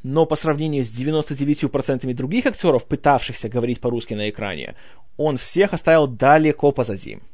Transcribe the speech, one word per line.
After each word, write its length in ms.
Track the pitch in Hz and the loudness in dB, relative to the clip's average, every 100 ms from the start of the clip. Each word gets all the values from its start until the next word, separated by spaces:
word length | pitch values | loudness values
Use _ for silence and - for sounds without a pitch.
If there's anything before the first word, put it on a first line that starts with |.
Но 220 | 131 147 160 | 0 2 2
по 100 | 156 | 2
сравнению 500 | 160 147 156 143 117 | 0 0 0 -2 -2
с 40 | |
девяносто 460 | 113 139 156 147 139 | -4 -2 -2 -2 -2
девятью 340 | 143 147 143 | 0 0 0
процентами 440 | 143 - 131 131 | -2 -2 -2 -2
других 320 | 123 131 226 254 | -4 -2 0 0
актеров, 400 | - 180 127 - | 0 2 2 0
пытавшихся 640 | 143 147 135 - 110 113 | 0 2 2 0 -8 -4
говорить 320 | 120 120 120 | -2 -2 -2
по-русски 320 | 123 120 - | -2 -4 -6
на 160 | 107 107 | -4 -4
экране, 460 | 104 101 80 60 - - - - - | -4 -8 -6 -10 -14 -16 -16 -14 -2
он 200 | 151 131 | -2 -2
всех 360 | - 175 202 | -2 2 2
оставил 340 | 170 - 160 143 | 2 4 4 4
далеко 640 | 117 135 156 156 143 143 | 2 6 6 6 4 2
позади. 460 | 139 110 98 - 50 - | 2 -4 -4 -10 -14 -16